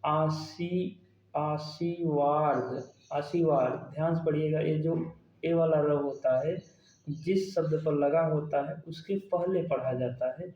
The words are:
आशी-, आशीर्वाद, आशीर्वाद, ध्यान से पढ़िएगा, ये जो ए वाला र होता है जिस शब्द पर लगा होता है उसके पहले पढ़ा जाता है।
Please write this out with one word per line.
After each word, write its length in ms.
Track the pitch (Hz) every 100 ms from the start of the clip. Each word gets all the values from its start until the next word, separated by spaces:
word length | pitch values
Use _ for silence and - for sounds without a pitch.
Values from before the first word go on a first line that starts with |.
आशी-, 840 | 147 156 156 156 - - 175 180 180 - - _ _
आशीर्वाद, 1500 | 147 151 151 - - 170 170 170 147 143 151 151 131 123 127 - - _
आशीर्वाद, 800 | 143 147 175 156 143 127 123 -
ध्यान 200 | 147 160
से 100 | 165
पढ़िएगा, 360 | 160 151 156 156
ये 180 | 160 156
जो 380 | 156 170 165 - _ _
ए 80 | 165
वाला 280 | 165 165 156
र 100 | 147
होता 480 | 147 143 - 131 127 147
है 80 | 185 - _ _ _ -
जिस 460 | 151 160 190 190
शब्द 280 | - 156 156
पर 80 | 156
लगा 260 | 147 143 135
होता 480 | 143 156 147 143 143
है 140 | - -
उसके 280 | 156 - 196 -
पहले 280 | 180 180 190
पढ़ा 300 | 151 139 131
जाता 440 | 127 127 123 127 127
है। 140 | 180